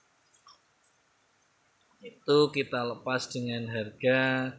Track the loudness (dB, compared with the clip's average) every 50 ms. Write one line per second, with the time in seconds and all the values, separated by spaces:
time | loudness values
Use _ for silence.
0 | _ _ _ _ _ _ _ _ _ -20 -20 _ _ _ _ _ _ _ _ _
1 | _ _ _ _ _ _ _ _ _ _ _ _ _ _ _ _ _ _ _ _
2 | -20 -20 -20 _ 0 4 4 6 4 4 2 -2 -4 -2 -2 -4 -2 -4 -6 -6
3 | -4 -4 -2 -2 -4 -4 -6 -6 -4 -4 -4 -6 -6 -6 -6 -6 -6 -8 -6 0
4 | 2 4 4 4 4 2 0 0 -2 -4 -8